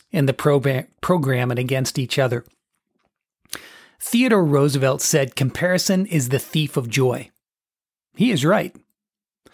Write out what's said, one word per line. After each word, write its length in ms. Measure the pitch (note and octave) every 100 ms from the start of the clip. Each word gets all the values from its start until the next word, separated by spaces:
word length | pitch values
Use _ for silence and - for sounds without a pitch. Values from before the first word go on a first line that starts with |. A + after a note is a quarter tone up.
| _
in 160 | F3 C3+
the 60 |
program, 560 | C3 D3+ C#3+ C#3 C3 - _
program 520 | - F3+ C3+ B2 B2
and 60 | A#2+
against 400 | B2+ C3 B2+ -
each 180 | B2+ -
other. 260 | C3 A#2+ - _ _ _ _ _ _ _ _ _ _ - - - - -
Theodore 440 | - A#3 B3+ G#3+
Roosevelt 560 | D#3+ C#3+ D3 C3+ C3+ C#3+
said, 360 | - D#3 C3 -
"Comparison 680 | C3 - F3+ F3+ - F#3 G3
is 240 | D#3+ B2
the 100 | C3+
thief 360 | - D#3 D3 D3+
of 140 | A#2+
joy." 400 | C3 B2+ B2+ - _ _ _ _ _ _ _ _ -
He 160 | A#3+
is 120 | E3+
right. 300 | D3 G3+ - - _ _ _ _ _ _ _